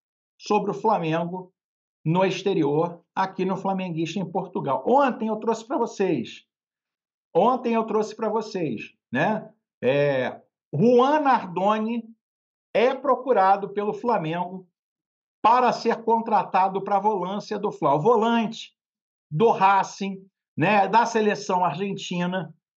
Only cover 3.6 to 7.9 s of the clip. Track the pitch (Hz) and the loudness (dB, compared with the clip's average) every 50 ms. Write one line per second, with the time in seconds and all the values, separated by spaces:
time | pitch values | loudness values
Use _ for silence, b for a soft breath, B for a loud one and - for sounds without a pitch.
3.6 | 185 196 190 190 185 180 165 156 170 156 - 208 180 - - 185 175 - - 202 | -2 -4 -4 -4 -4 -6 -4 -4 -4 -4 -4 -6 -6 -4 -4 -6 -6 -4 -8 -6
4.6 | 156 208 262 - - - 240 277 285 254 - - 220 220 214 214 214 220 226 226 | -4 -2 -2 -2 0 2 4 4 4 2 0 -2 -4 -4 -4 -4 -2 -4 -4 -4
5.6 | - - 294 311 233 233 - - 196 180 160 123 107 - - - - _ _ _ | -4 -6 -4 -2 -2 -4 -2 -2 -2 0 0 -2 -4 -8 -12 -18 -20 _ _ _
6.6 | _ _ _ _ _ _ _ _ _ _ _ _ _ _ _ 165 196 240 262 240 | _ _ _ _ _ _ _ _ _ _ _ _ _ _ _ 2 4 4 2 0
7.6 | 240 233 226 226 220 220 | -2 -2 0 0 0 0